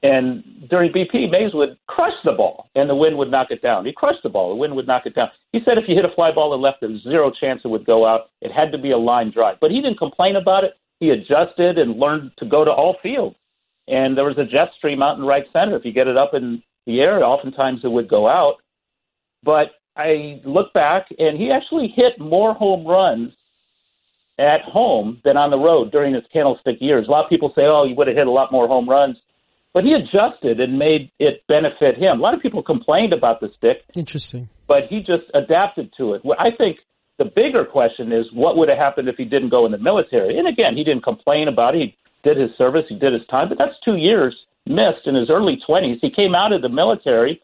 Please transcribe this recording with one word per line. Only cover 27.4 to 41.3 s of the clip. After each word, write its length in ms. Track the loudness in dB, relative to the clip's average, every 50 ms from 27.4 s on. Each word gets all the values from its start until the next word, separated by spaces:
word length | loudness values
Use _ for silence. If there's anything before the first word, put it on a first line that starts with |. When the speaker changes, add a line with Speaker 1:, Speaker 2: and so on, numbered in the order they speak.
| 0 -2 0
Speaker 1:
say, 80 | 2 2
"Oh, 180 | 4 4 4 2
he 80 | 0 0
would 140 | 0 0 0
have 80 | 2
hit 100 | 0 0
a 60 | 2 2
lot 180 | 0 0 0
more 160 | 0 0 2
home 220 | 2 2 0 0 2
runs." 280 | 2 2 2 2 -2 -8 _ _ _ _ _ _ _ _ _ _ _
But 100 | 0 2
he 100 | 2 2
adjusted 680 | 2 0 0 0 0 0 0 -2 _ -4 -4 -2 0
and 180 | -2 -2 -2 0
made 320 | 2 2 0 0 -2 -8 _ _
it 240 | -2 -2 -2 -2 _ _
benefit 480 | 0 2 2 0 -2 0 0 0 2
him. 240 | 2 2 0 2 2
A 20 | 0
lot 120 | 0 -2
of 80 | 0 -4
people 200 | -4 -6 -6 -4
complained 520 | -4 -4 -4 -2 0 0 2 2 2 0
about 260 | 0 0 0 0 0
the 80 | -4 -12 _
stick. 260 | _ 0 0 0 0 _ _ -10
Speaker 2:
Interesting. 540 | -10 -10 -8 -8 -10 -10 -10 -12 -14 -16 -16 _ _ _ _
Speaker 1:
But 160 | 2 2 2 0
he 80 | -8 -8
just 260 | -4 -2 -2 -2 -2 _ -2
adapted 580 | -2 0 2 2 2 2 0 -2 -8 -12 -12 _
to 160 | _ -6 -4 -4
it. 100 | -6 -2
Well, 120 | -4 -2 0
I 160 | 0 -2 0
think 200 | 0 -2 -2 -2 -6 _ _ _ _ _ _ _ _
the 60 | -6
bigger 400 | -2 _ 0 0 2 2 -2 -2
question 480 | 0 0 0 0 0 0 -2 -8 -2 -2
is 140 | -2 -2 -2 -4
what 240 | 0 0 2 2 2
would 100 | 2 2
have 80 | 2
happened 320 | 2 2 -2 -2 -2 -6 -6
if 80 | -6
he 80 | -8 -8
didn't 240 | -2 -2 -2 0 2
go 160 | 2 2 2
in 80 | 2 0
the 60 | -2
military. 600 | -2 0 0 0 -2 0 0 0 0 0 -2 -2
And 80 | -2
again, 300 | -2 0 0 0 0 0
he 80 | -2 -2
didn't 200 | -2 -2 -2 -2
complain 440 | -4 -6 -4 _ -2